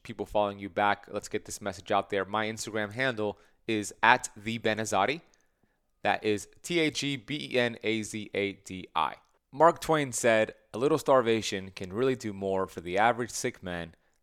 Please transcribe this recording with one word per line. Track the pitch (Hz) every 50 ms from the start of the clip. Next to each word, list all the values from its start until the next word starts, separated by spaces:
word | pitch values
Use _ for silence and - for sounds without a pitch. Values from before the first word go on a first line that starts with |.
| -
people | - 113 - 101
following | - - 107 104 101 101 101
you | 98 98
back. | 87 101 101 101 101 - - -
Let's | - 104 - -
get | - 104 -
this | - - -
message | 104 101 95 - - -
out | 107 98 98 -
there. | 104 98 95
My | 95 104 107 110
Instagram | 107 113 110 - 107 104 110 107 101 104
handle | 123 135 135 120 107 107 104 98 - _ _ _ _ _
is | - 113 107 101 - - -
at | - 113 127 127 - - -
the | 110 101 113 113
Ben | 117 - 110 107
Azadi. | 107 110 104 107 95 98 113 147 170 - _ _ _ _ _ _ _ _ _ _ _ _ _ _ _ -
That | 101 95 - -
is | 107 104 101 - - - _ -
T | - 175 170
H | 156 151 135 - -
E | 143 139
B | 131 101 - 151 151 139 131 120
E | 123
N | 120 117 117 - -
A | 107 110 110 107
Z | 101 - 110 104 - -
A | 95 101 98 95
D | - - - 95 92 87 - -
I. | 80 80 60 - - _ _ _ _ _ _ -
Mark | 135 156 170 165 -
Twain | - - 160 151 143 131 120
said, | - - 117 113 110 110 110 - _ _ _ -
"A |
little | 107 127 151 160
starvation | 135 - - 139 131 117 113 113 110 98 - 107 98 95 95 92
can | - 98 90 92
really | 110 131 135 131
do | 120 - 107 101
more | 98 98 98 95 95 95
for | 92 - -
the | 82 87 90
average | 95 107 120 117 113 123 110
sick | - - - 127 - -
man | - 92 87 87 85 82 82 _ _ _ _ _